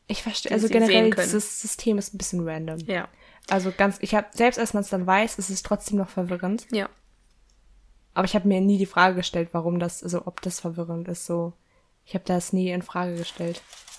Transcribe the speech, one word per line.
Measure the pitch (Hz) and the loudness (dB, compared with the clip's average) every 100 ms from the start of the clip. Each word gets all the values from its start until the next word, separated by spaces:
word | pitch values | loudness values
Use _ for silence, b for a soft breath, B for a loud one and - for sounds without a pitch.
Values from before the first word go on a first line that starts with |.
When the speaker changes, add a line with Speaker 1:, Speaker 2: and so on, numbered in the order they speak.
| - | -10
Speaker 1:
Ich | 202 | -8
verstehe, | 226 - - | -6 -6 -2
Speaker 2:
die | |
Speaker 1:
also | 214 220 | 0 4
Speaker 2:
sie | |
Speaker 1:
generell, | 226 226 190 | 4 6 8
Speaker 2:
sehen | 220 | 6
können. | 202 175 | 4 2
Speaker 1:
dieses | 208 - - | 0 -2 -6
System | 208 - 233 202 | -8 -2 0 0
ist | - | -2
ein | 190 | -8
bisschen | - 180 165 | -4 -4 -4
random. | 160 160 160 | -4 -6 -8
Speaker 2:
Ja. | 160 180 - b b b - | -4 -6 -6 b b b -2
Speaker 1:
Also | 196 185 - | 0 0 2
ganz, | 196 - | 2 2
ich | - | 0
hab, | 214 208 | 0 0
selbst | - 233 247 | 2 2 4
als | 226 | -2
man's | 202 196 | -2 -2
dann | 185 180 | -2 2
weiß, | 190 226 - | 2 2 -2
ist | 190 | -6
es | 190 | -6
trotzdem | - 202 - 202 | -2 -4 0 -2
noch | 190 | 0
verwirrend. | - 180 175 185 220 - | -4 -4 -2 -2 -4 -2
Speaker 2:
Ja. | 220 196 _ _ _ _ _ _ _ _ _ _ _ _ | -4 -4 _ _ _ _ _ _ _ _ _ _ _ _
Speaker 1:
Aber | 180 | -2
ich | 190 | 0
hab | 208 | 2
mir | 196 185 | 4 4
nie | 196 202 | 4 4
die | 196 | 2
Frage | 175 185 180 | 4 4 4
gestellt, | - 175 170 | -2 -2 -2
warum | 170 165 175 | -2 0 0
das, | 175 - | -2 -4
also | 175 170 - | -6 -6 -6
ob | - | -8
das | 185 - | -8 -6
verwirrend | 170 170 170 170 175 | -8 -6 -6 -6 -6
ist, | 170 - | -8 -4
so. | 170 170 - _ _ _ _ | -2 -4 -8 _ _ _ _
Ich | _ | _
hab | 180 | -8
das | - 180 - | 0 -2 0
nie | 185 185 | 0 0
in | 180 | -2
Frage | 175 180 180 | -4 -6 -4
gestellt. | 170 170 - 170 170 - - - | -4 -8 -6 -6 -6 -12 -20 -20